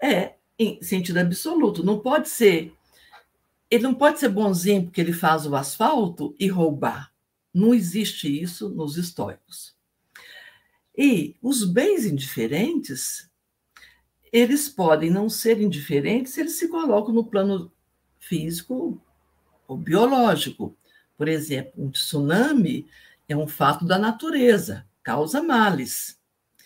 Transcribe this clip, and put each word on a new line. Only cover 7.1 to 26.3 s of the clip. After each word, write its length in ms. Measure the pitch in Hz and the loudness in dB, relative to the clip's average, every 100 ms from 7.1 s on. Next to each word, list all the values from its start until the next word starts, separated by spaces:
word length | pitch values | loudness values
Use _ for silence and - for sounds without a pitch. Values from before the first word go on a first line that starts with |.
| _ _ _ _ | _ _ _ _
Não 220 | 175 226 | 2 4
existe 540 | 240 170 196 202 - 147 | 4 2 -4 -4 -4 -4
isso 400 | 147 175 - 208 | -4 -6 -8 -10
nos 280 | 165 147 160 | -6 -6 -6
estoicos. 800 | 175 - 101 - _ - - _ _ _ _ - - - - _ _ _ _ - | -8 -8 -10 -10 _ -20 -20 _ _ _ _ -20 -20 -20 -20 _ _ _ _ 2
E 400 | 277 196 - - | 4 4 0 -6
os 220 | 247 262 | -4 -2
bens 400 | 185 208 381 359 | 0 2 2 2
indiferentes, 1300 | 208 139 - - 113 156 269 330 - 131 - - - _ _ _ _ - - _ _ _ _ | 0 -2 -6 -6 -2 0 0 -2 -6 -8 -8 -10 -16 _ _ _ _ -20 -20 _ _ _ _
eles 380 | 233 240 285 - | 2 4 2 -2
podem 420 | - 170 151 165 | 0 2 4 2
não 180 | 190 214 | 0 0
ser 320 | - 226 220 | -2 0 2
indiferentes 760 | 208 143 143 143 156 226 247 | 2 -2 -2 -2 0 -2 -2
se 60 | - | -6
eles 180 | 320 - | -6 -4
se 100 | 339 | -4
colocam 460 | 339 302 208 214 | -2 0 0 2
no 100 | 226 | -2
plano 480 | 226 196 202 190 170 _ _ _ _ _ | 0 0 0 -2 -8 _ _ _ _ _
físico 840 | - 160 160 170 - 254 302 - _ _ _ _ _ _ - | -6 -6 -4 -8 -8 -6 -6 -10 _ _ _ _ _ _ -12
ou 100 | 131 | -10
biológico. 1000 | 160 185 247 262 226 156 131 - - _ _ _ _ - | 0 4 4 4 4 2 -2 -8 -12 _ _ _ _ -6
Por 120 | 151 | -2
exemplo, 440 | 156 147 135 131 - | -2 -4 -6 -8 -8
um 140 | 139 | -8
tsunami 960 | - - 147 143 185 285 277 165 123 - - - _ - | -6 -4 -2 2 2 4 2 2 -2 -8 -20 -20 _ -6
é 100 | 147 | -4
um 100 | 151 | -4
fato 380 | - 143 - 170 | 0 2 2 0
da 120 | 185 | 2
natureza, 880 | 226 226 320 294 240 202 - 101 - _ | 0 -2 -2 2 4 4 2 -10 -16 _
causa 400 | - 127 151 277 | -4 -2 0 -2
males. 760 | 330 240 208 156 127 - - - _ | 2 4 4 2 -4 -8 -10 -16 _